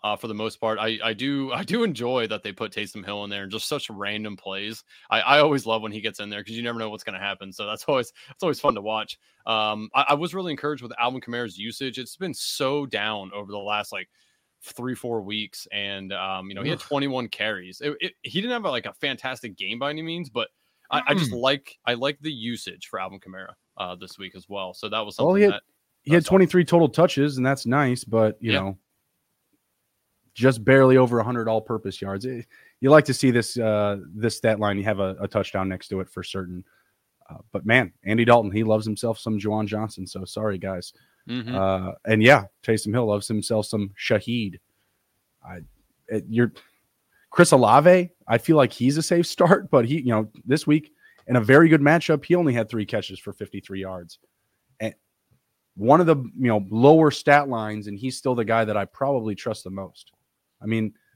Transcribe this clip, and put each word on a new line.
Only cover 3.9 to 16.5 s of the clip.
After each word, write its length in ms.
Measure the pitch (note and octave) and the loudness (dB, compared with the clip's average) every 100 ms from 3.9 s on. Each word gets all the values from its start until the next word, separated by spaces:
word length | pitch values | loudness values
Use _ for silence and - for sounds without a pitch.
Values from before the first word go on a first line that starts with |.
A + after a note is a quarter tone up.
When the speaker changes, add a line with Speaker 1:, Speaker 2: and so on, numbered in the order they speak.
Speaker 1:
random 460 | G2+ G2+ G#2+ G#2+ F#2+ | -10 -8 -8 -8 -12
plays. 480 | G2 F#2+ G#2 A2 _ _ _ | -12 -10 -10 -14 _ _ _
I, 120 | A2+ | -2
I 160 | A2+ D3 | 4 4
always 260 | D3+ C#3 A2 | 6 2 -2
love 160 | A2 | -4
when 80 | A2 | -4
he 100 | G#2+ | -8
gets 200 | G#2+ G2+ | -8 -8
in 100 | G#2 | -10
there 140 | G#2 | -12
'cause 100 | G2+ | -10
you 80 | A2+ | -10
never 160 | A#2+ A#2 | -8 -6
know 100 | A2 | -8
what's 140 | A2 | -10
gonna 160 | - F#2 | -12 -10
happen. 340 | G2+ F#2+ G2 | -8 -10 -14
So 140 | - G#2 | -12 -10
that's 180 | A2 | -8
<laughs> 40 | - | -2
always, 240 | C#3 A#2+ _ - | -2 -4 _ -20
it's 140 | - | -6
always 160 | F3+ C3 | -4 0
fun 160 | D3 G#2+ | -2 -2
to 40 | |
watch. 380 | G2+ A2 G#2 - _ _ | -4 -4 -6 -12 _ _
Um, 460 | - A2 G#2+ G#2+ A2 | -4 -2 -2 -4 -4
I, 120 | C3 C#3 | -2 0
I 40 | |
was 200 | D3 F3 | 0 -2
really 180 | F#3+ F3+ | -8 -8
encouraged 320 | C#3 D3 C#3+ | -6 -8 -8
with 80 | A#2 A#2 | -12 -4
Alvin 200 | A#2+ B2+ | -4 -4
Kamara's 380 | A#2+ A#2+ A#2 F2+ | -8 -8 -8 -10
usage. 400 | A2 - C3+ B2 | -12 -10 -10 -10
It's 180 | A#2+ - | -16 -12
been 180 | F#3 | -10
so 520 | C3 - - C3+ D3 C#3 | -8 -8 -4 -4 -4 -4
down 460 | G#2+ G#2+ G#2+ F#2+ | -6 -4 -6 -10
over 160 | G2+ G2 | -12 -12
the 80 | G2+ | -10
last, 320 | G2+ G#2 G#2 | -6 -6 -6
like, 180 | G2 F#2 _ _ _ _ _ | -12 -14 _ _ _ _ _
three, 320 | - - B2+ | -20 -12 -10
four 260 | A#2+ B2 A2+ | -8 -6 -6
weeks. 460 | G2 G#2+ G#2 - - | -6 -8 -8 -14 -10
And, 400 | G#2 G2+ G2 F#2+ | -8 -8 -10 -10
um, 360 | G2 F#2+ F#2+ | -8 -6 -8
you 60 | F#2+ | -10